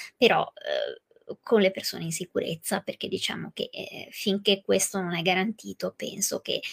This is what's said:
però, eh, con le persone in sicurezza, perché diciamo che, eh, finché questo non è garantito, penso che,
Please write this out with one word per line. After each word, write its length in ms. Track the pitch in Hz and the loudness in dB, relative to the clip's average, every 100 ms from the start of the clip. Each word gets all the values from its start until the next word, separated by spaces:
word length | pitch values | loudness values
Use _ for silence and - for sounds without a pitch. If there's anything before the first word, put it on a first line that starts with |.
| - - | -12 4
però, 360 | 226 165 - - | 6 6 2 -4
eh, 460 | - 69 55 - _ _ - - | -4 -2 -2 -6 _ _ -14 -14
con 160 | - 220 | 2 6
le 100 | 190 | 6
persone 340 | 202 - - 165 | 2 -4 -6 -4
in 60 | |
sicurezza, 680 | 160 180 196 - 165 - 170 | -6 -4 -4 -2 -4 -2 -2
perché 280 | - - - | -2 -8 -6
diciamo 440 | 185 - - - | -4 -4 -4 -8
che, 160 | - - | -8 -8
eh, 360 | - - - - | -8 -12 -14 -14
finché 500 | - 208 196 202 196 | -6 0 2 4 2
questo 360 | - 190 - 196 | 4 2 2 0
non 120 | 180 | -2
è 80 | 170 | 0
garantito, 720 | 170 185 220 214 202 185 180 - | 2 2 2 -2 -10 -6 -6 -6
penso 440 | - - - - | -8 -4 -2 -2
che, 220 | - - - | -2 -4 -4